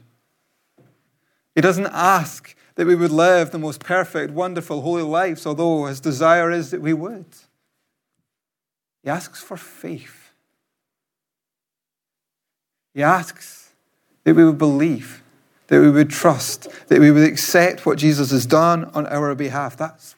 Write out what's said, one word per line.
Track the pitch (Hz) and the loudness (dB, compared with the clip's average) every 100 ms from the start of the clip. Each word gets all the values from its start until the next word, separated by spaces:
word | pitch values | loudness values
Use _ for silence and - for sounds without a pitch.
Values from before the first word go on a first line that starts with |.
| _ _ _ _ _ _ _ _ _ _ _ _ _ _ _ | _ _ _ _ _ _ _ _ _ _ _ _ _ _ _
He | - | 0
doesn't | 165 180 196 | 0 0 -4
ask | 156 180 190 156 - - _ _ - | -2 0 0 -2 -12 -20 _ _ -4
that | 165 | 0
we | 175 | 0
would | 170 | 0
live | 156 175 180 156 | 2 2 2 0
the | 170 | -6
most | 156 143 | -10 -10
perfect, | - 180 175 165 147 | -6 -4 -4 -8 -8
wonderful, | 147 180 170 165 147 | -8 -8 -8 -10 -8
holy | 143 175 | -6 -6
lives, | 156 160 190 156 160 | -4 -4 -4 -6 -8
although | 147 170 160 143 | -4 -2 -2 -6
his | 135 | -8
desire | 160 135 160 170 170 | -6 0 2 2 2
is | 170 147 | -4 -6
that | 165 | -8
we | 151 | -4
would. | 156 180 220 170 _ _ _ _ _ _ _ _ _ _ _ _ _ _ _ _ _ | -6 -6 -14 -20 _ _ _ _ _ _ _ _ _ _ _ _ _ _ _ _ _
He | 131 | -10
asks | 165 - - | -10 -10 -20
for | - 170 | -18 -18
faith. | - - 175 151 - - _ _ _ _ _ _ _ _ _ _ _ _ _ _ _ _ _ _ _ _ _ _ _ _ _ _ _ | -20 -18 -16 -16 -18 -20 _ _ _ _ _ _ _ _ _ _ _ _ _ _ _ _ _ _ _ _ _ _ _ _ _ _ _
He | 139 | -2
asks | 147 180 170 - - - _ _ _ _ _ _ | 0 0 -2 -16 -20 -20 _ _ _ _ _ _
that | - 160 | 2 6
we | 165 | 6
would | 147 | 4
believe, | 151 139 160 123 - - _ _ _ _ - | 0 0 0 -4 -10 -20 _ _ _ _ 0
that | 143 | 4
we | 147 | 6
would | 143 147 | 6 2
trust, | - 175 123 - - - - - | 2 0 0 -4 -10 -14 -12 0
that | 143 | 6
we | 147 | 6
would | 151 | 6
accept | 156 151 - 180 175 - - | 4 2 0 2 2 0 -4
what | 143 | 0
Jesus | 151 143 131 | 0 0 0
has | 135 117 | -2 2
done | 156 165 170 165 | 2 2 0 -4
on | 151 151 | -8 -6
our | 143 147 135 | -4 -4 -6
behalf. | 139 139 135 - | -6 -8 -10 -10
That's | 160 - - | -12 -12 -20